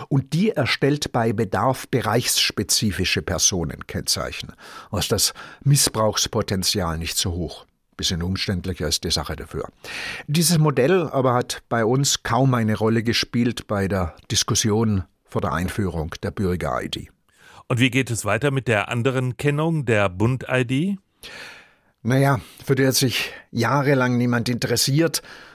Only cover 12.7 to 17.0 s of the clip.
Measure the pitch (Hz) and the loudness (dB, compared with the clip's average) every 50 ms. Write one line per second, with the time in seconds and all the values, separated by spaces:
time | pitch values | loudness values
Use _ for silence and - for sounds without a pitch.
12.7 | 107 - 110 110 113 117 110 117 107 - - - - 120 120 120 113 - - - | 0 2 2 2 2 2 2 0 0 0 -2 -2 0 0 0 0 -2 -4 -6 -4
13.7 | 107 101 98 92 101 95 90 82 - - - - - 104 - - 113 - - 110 | -2 -2 0 0 0 0 -2 -2 -6 -10 -8 -4 -2 -2 0 0 0 0 2 2
14.7 | 101 110 113 110 104 95 87 - _ _ _ _ - 113 92 92 73 78 90 90 | 2 2 2 2 2 0 -2 -4 _ _ _ _ -6 -4 -2 -2 -2 -2 -2 -2
15.7 | - - 104 92 82 85 76 80 - - - 95 76 - 104 90 90 87 85 73 | -2 -2 -2 -2 -2 -4 -4 -6 -6 -6 -8 -6 -4 -2 -2 0 0 -2 -2 -2
16.7 | 62 62 - - - - | -2 -4 -4 -6 -8 -10